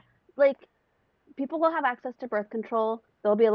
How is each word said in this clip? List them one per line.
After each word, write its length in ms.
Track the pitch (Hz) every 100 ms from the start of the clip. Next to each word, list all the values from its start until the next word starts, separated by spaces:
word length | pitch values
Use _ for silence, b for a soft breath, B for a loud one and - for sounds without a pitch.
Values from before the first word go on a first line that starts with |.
| _ _ _ -
like, 200 | 277 269 _ _ _ _ _ _ _ -
people 240 | 269 320
will 100 | 320
have 120 | 330
access 300 | 277 247 254 240
to 60 | 247
birth 220 | 214 208
control. 520 | 226 214 226 220 226 _ _
There'll 140 | 208 214
be 100 |
a 0 | 226